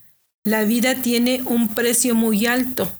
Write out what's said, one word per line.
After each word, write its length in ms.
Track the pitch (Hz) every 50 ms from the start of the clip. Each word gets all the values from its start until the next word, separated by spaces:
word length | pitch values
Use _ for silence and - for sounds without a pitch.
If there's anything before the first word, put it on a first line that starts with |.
| _ _ _ _ _ _ _ _ -
La 200 | 208 220 220 214
vida 300 | 208 233 240 220 262 262
tiene 480 | 254 254 233 240 233 240 247 254 254 254
un 240 | - 240 233 233 208
precio 460 | - 247 233 240 247 247 - 254 233
muy 320 | 226 226 226 220 196 226
alto. 440 | 233 240 254 247 254 254 - 190 175 - -